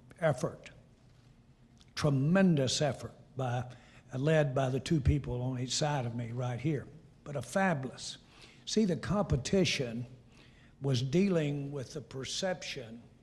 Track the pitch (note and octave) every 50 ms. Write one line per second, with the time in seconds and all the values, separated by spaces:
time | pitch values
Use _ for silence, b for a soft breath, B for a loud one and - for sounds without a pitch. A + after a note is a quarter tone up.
0 | - - - - F3 D#3 C#3 - - - - - - - - - - - - -
1 | _ - - - - - - - - - - _ - - - - - - - -
2 | - D3+ C#3 C3 C3+ D3+ F3+ G3 G3 F3+ E3 C#3 C3 A#2+ - - D3+ C#3 A#2 -
3 | - - - - - - - - C3 B2 A#2+ B2+ B2 - - - - - - -
4 | - - - B2+ C3+ D#3 D#3+ D#3 D3+ C#3+ C3 C3+ C3+ B2+ C3 C3 - - E3+ D3+
5 | A#2+ - D3 C#3+ C3 - B2 B2 B2 B2+ C3 B2 C3 B2 - - D#3 D3 D3 C#3
6 | A#2+ A#2 A2+ A#2+ A#2+ A2+ A#2+ B2+ B2+ B2 B2 A#2+ B2 B2 - A#2+ - - - -
7 | - - - - - - C#3+ C3+ A#2+ - - G3 F#3+ F#3+ E3 C3+ C3 B2 - -
8 | - - - - - - - - - - - - - - - G#3+ A3+ F#3 E3 -
9 | - - E3+ G#3 F#3 - D3+ C3 - - - G3 F3 - - - C3 A#2 A2+ A#2+
10 | A#2+ - - - - - - - - - - - - - - - C#3 C#3 C3+ A2+
11 | C3 C3+ C3 F3 G3+ G3+ F3+ E3 D3+ C#3+ C#3+ C#3+ C#3 C#3 C#3+ C#3 B2 - - D3+
12 | A#2 - - C3+ C3 - - - F#3+ F#3 F3+ F3+ - - - C#3+ A#2+ A2 A#2 A#2+
13 | - - - -